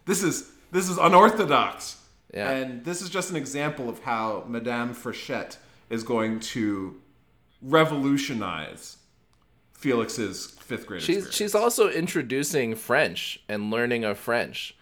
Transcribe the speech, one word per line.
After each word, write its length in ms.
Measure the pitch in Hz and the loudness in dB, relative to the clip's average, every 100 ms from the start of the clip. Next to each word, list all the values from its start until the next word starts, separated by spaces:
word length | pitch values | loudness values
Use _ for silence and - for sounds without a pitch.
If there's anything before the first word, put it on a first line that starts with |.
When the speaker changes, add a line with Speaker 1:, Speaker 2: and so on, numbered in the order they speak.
| - | -4
Speaker 1:
This 180 | 185 | 0
is, 260 | 185 - - - - | 0 -2 -8 -20 -4
this 180 | 180 185 | -2 0
is 80 | 180 | 4
unorthodox." 1000 | 165 185 226 220 175 135 101 - - - - _ _ | 8 10 10 8 2 4 2 -2 -12 -14 -20 _ _
Speaker 2:
Yeah. 200 | - 120 | -6 -2
Speaker 1:
And 340 | 135 131 120 123 | -2 -4 -8 -8
this 160 | 175 | -8
is 80 | 185 | -6
just 220 | 185 - | -4 -4
an 40 | 165 | -4
example 540 | 127 139 151 147 120 | -6 -4 -4 -4 -6
of 140 | - | -8
how 400 | 131 113 110 101 - | -4 -2 -2 -4 -6
Madame 460 | 117 117 120 120 | -6 -4 -4 -4
Frechette 640 | 120 123 107 - 117 - - - - - | -6 -8 -8 -6 -6 -6 -14 -20 -20 -8
is 140 | 113 | -6
going 360 | 113 117 110 110 | -2 0 0 -2
to 600 | - 123 107 98 95 92 _ _ _ _ _ _ | -4 -2 0 -2 -6 -12 _ _ _ _ _ _
revolutionize 1300 | 131 160 156 147 139 139 139 120 95 82 76 - - - _ _ _ _ _ _ _ | 2 4 4 2 2 0 0 -4 -4 -6 -8 -12 -18 -20 _ _ _ _ _ _ _
Felix's 720 | - 147 120 107 - 104 92 - - | -6 0 0 0 -4 -6 -6 -14 -16
fifth 260 | - 120 - | -10 -10 -8
grade 160 | 92 | -6
Speaker 2:
She's, 140 | - 190 | -2 0
Speaker 1:
experience. 180 | 185 - | 0 -2
Speaker 2:
she's 200 | 208 208 | 0 2
also 340 | 233 240 208 | 2 4 2
introducing 880 | 147 170 170 127 131 139 151 117 110 | 2 -2 -2 -2 -2 0 0 0 -2
French 640 | - 131 120 85 - - - | 0 2 2 -2 -8 -10 -6
and 240 | 104 104 | -4 -2
learning 320 | 113 120 120 | 0 0 0
of 140 | 107 101 | 0 -2
French. 560 | - 117 76 - - - | -2 0 -2 -6 -12 -14